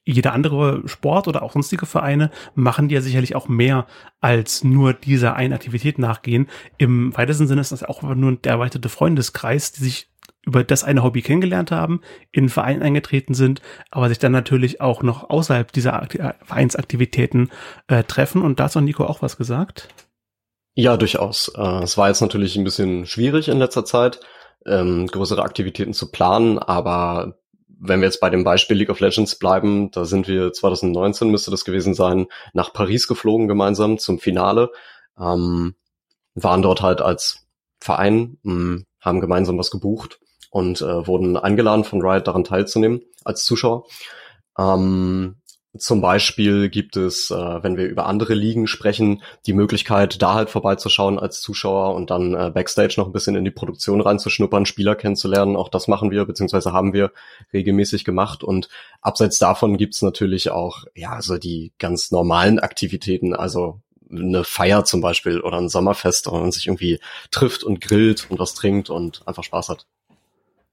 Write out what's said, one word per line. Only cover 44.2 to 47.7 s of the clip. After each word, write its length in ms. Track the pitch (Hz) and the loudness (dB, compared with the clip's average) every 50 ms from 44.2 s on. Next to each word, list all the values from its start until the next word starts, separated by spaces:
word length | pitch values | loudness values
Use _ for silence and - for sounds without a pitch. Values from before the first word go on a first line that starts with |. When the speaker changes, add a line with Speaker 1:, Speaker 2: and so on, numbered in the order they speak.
| - - _ _ _ _ _ - | -20 -20 _ _ _ _ _ 0
Speaker 2:
Ähm, 800 | 95 95 95 92 92 95 95 92 92 92 92 92 92 92 98 - _ - _ _ _ _ - | 2 2 4 4 4 2 2 2 0 0 0 -2 -4 -6 -8 -14 _ -20 _ _ _ _ -14
zum 240 | - - - 123 104 | -10 -2 0 0 2
Beispiel 640 | 92 90 92 104 - - - - 104 101 101 101 101 | 4 4 2 2 2 0 0 0 2 2 4 2 2
gibt 300 | 98 - 104 101 - - | 0 -2 -4 -6 -4 -4
es, 340 | 101 92 90 90 - - - | -2 -2 -2 -2 -4 -6 -6
äh, 320 | 90 90 87 87 85 85 90 | -4 -4 -4 -6 -6 -4 -4
wenn 140 | 95 | -4